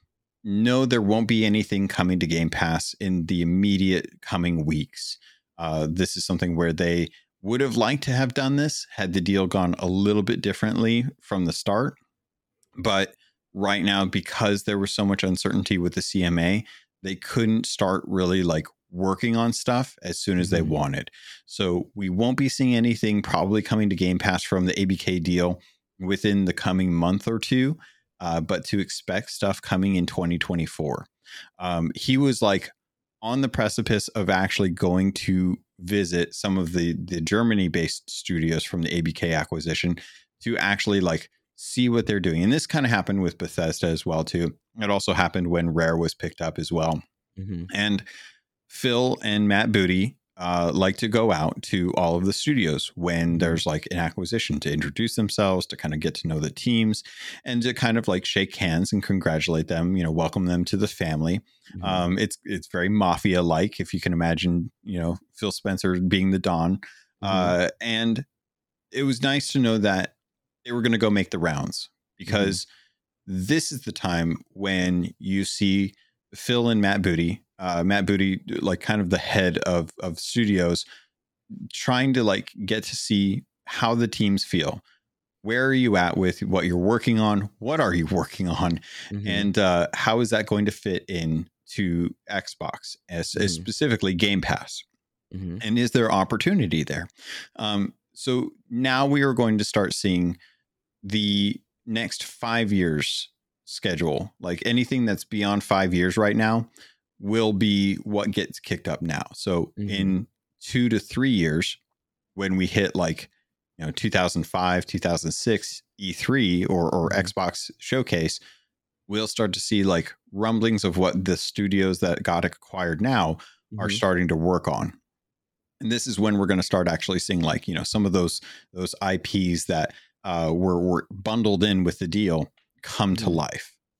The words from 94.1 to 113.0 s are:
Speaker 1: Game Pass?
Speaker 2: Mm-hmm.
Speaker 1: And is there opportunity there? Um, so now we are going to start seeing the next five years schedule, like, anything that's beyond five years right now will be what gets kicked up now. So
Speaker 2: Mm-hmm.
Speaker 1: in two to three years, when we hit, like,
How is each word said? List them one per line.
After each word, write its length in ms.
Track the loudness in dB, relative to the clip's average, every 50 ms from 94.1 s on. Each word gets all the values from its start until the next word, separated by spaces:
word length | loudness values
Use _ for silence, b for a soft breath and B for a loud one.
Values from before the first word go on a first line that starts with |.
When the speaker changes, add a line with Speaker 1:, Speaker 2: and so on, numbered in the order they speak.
| 2
Speaker 1:
Game 280 | 2 2 2 2 0
Pass? 420 | 0 0 -2 -2 -4 -10 -14 -16 -16 -18 _ _ _ _ _ _ _ _ -12
Speaker 2:
Mm-hmm. 240 | -10 -8 -8 -8 -8
Speaker 1:
And 180 | -4 -2 0 0
is 120 | 0 2
there 200 | 4 4 4 4
opportunity 720 | 4 2 2 2 0 0 0 2 2 2 2 2 0 -2 -2
there? 240 | -2 -4 -6 -8 -10 B B B B B B B B B
Um, 380 | -8 -6 -2 -2 -2 -2 -2 -4 _ _ _ _
so 380 | -8 -4 -2 0 0 -2 -4 -8 _ _ _
now 380 | -4 -2 0 2 2 2 4 2
we 160 | 4 4 2
are 100 | 2 4
going 240 | 4 4 4 4 2
to 60 | 0
start 300 | 0 0 0 0 0 -2
seeing 420 | -2 0 2 2 2 2 0 0 b b b b b b b _ _ _ _ _ _
the 580 | -8 -4 -2 0 0 2 2 2 2 2 0 -2 -8 _ _ _ _ -6
next 360 | -4 -4 -4 -4 -6 -10 -12
five 480 | -14 -10 -8 -4 -2 0 0 2 2
years 580 | 4 4 4 4 2 0 -2 -2 -4 -6 -8 -10 _ _ _ _ _ _ _
schedule, 680 | -16 -16 -6 -4 -4 -2 0 0 0 0 -2 -4 -6 -10 _
like, 220 | -8 -6 -6 -4 -2
anything 400 | 0 0 0 0 0 0 0 0
that's 180 | 0 0 -2 -4
beyond 380 | -6 -4 -2 0 0 0 0 0
five 300 | 2 2 2 4 2 4
years 240 | 2 2 2 4 4
right 180 | 2 4 4
now 340 | 2 2 2 2 0 -2 b b b b b b b b _ _ _
will 320 | -6 -2 0 2 2 2
be 440 | 2 2 2 2 4 4 2 2 0 -2
what 320 | -4 -4 -2 -2 0 0
gets 300 | -2 -2 -4 -4 -8 -14
kicked 280 | -8 -6 -6 -6 -4 -6
up 140 | -6 -4
now. 240 | -4 -4 -4 -4 -6 -8 -12
So 400 | -8 -4 -2 0 0 -2 -4 -6 -8
Speaker 2:
Mm-hmm. 100 | -6 -6
Speaker 1:
in 380 | -2 0 0 2 0 0 -2 -6 _ _ _ _ _ _
two 280 | -14 -4 0 0 2 2
to 100 | 2 0
three 320 | 0 -2 -4 -2 0 2
years, 460 | 2 2 2 2 2 0 -2 -2 -6 -10 _ _ _ _ _ _ _ _ _ _ _
when 200 | -6 -4 -2 0 0
we 100 | 0 0
hit, 280 | 2 0 0 0 0
like, 340 | -2